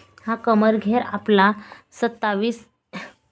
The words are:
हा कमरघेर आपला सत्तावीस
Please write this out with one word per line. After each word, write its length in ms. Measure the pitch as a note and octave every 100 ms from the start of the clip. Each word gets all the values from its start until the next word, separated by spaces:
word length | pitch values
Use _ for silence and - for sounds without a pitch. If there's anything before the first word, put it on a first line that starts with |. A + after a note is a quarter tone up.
| _ _ -
हा 80 | A3+
कमरघेर 680 | A#3 G#3+ G#3+ A3 G3+ A#3+
आपला 500 | - G3+ G#3+ G#3 G3 G#3 - - _ -
सत्तावीस 640 | A#3 A#3 G#3+ G3+ A3+ A#3 - _ _ F#3+ - _ _